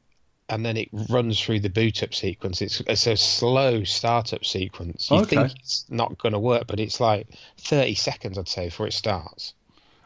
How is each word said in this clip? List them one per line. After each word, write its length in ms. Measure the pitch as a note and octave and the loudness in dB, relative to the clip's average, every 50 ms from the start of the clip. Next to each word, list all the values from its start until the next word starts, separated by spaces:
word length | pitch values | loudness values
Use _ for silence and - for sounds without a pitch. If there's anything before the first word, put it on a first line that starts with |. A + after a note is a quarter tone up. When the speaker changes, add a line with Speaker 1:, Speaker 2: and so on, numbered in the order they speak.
| _ _ _ _ _ _ _ _ _ - | _ _ _ _ _ _ _ _ _ -6
Speaker 1:
and 160 | A2 A2 A2+ | -4 -4 -2
then 120 | A#2 A2+ | -2 -2
it 120 | A2+ - - - G#2 A2 - | -2 -4 -4 -6 -8 -4 0
runs 300 | A2+ B2 A#2+ A2+ A2 - | 2 2 2 2 0 -2
through 200 | - - A2+ G#2+ | 0 0 0 0
the 100 | G2+ G2+ | 0 0
boot 320 | F2+ A2 A2+ A2+ G#2 - - | 2 2 2 2 2 0 -4
up 100 | - - | -4 -4
sequence. 480 | - - G2 F2 - - G2 F#2 - G2+ | -4 -4 -4 -4 -4 -6 -6 -6 -4 -4
It's, 180 | F#2+ - - | -4 -4 -4
it's 260 | - - A2+ G#2 - A#2 | -2 0 0 2 2 2
a 80 | A2 | 2
slow 680 | G#2 - - - - - A#2 B2+ C3+ C#3 C3 A#2+ A2+ G2+ | 2 2 2 2 2 2 2 4 4 4 4 2 2 0
start 480 | F2+ - - - A#2 A#2 A#2 A2 - - | -2 -2 0 2 2 2 2 0 -2 -4
up 120 | - - | -6 -4
sequence. 680 | - - G2 F#2 F#2+ - - F2 F2 E2 - - - | -4 -2 -2 -4 -4 -6 -8 -8 -8 -8 -6 -2 2
You 80 | C#3+ E3+ | 4 4
Speaker 2:
Okay. 180 | G#3+ G#3+ - | 4 4 4
Speaker 1:
think 160 | B2+ A2+ C3+ - - | 2 2 2 0 -4
it's 260 | - - - - - - | -8 -6 -6 -6 -6 -4
not 300 | - A#2 A#2 - - - | -2 -2 -2 -2 -2 -2
gonna 200 | - A2+ G#2+ G2+ | -2 0 0 2
work, 280 | G#2+ B2 B2 A#2+ A#2+ A#2+ | 2 2 2 2 2 0
but 100 | - G#2 | -2 -2
it's 200 | G#2+ G#2 - - | -2 -2 -2 2
like 260 | B2+ A2 G#2+ G2+ A2 - - - - - - - | 4 4 4 2 0 -6 -14 -20 -20 -20 -18 -14
thirty 360 | - - D#3 C#3+ C3 B2 G#2+ | -2 2 4 4 4 4 2
seconds, 420 | - - - - - - A2 F#2+ G2+ | 0 -2 -2 -4 -6 -8 -8 -6 -6
I'd 100 | F2+ - | -6 -4
say, 180 | - - F2+ | -4 -4 -4
before 200 | F2 F2 - G#2+ | -4 -4 -4 -4
it 60 | G2+ - | -4 -4
starts. 600 | - - A2 G2+ F2 D2+ - - - - - - _ _ _ _ _ _ _ _ _ _ | -2 -2 -2 -2 -2 -4 -10 -14 -14 -14 -16 -16 _ _ _ _ _ _ _ _ _ _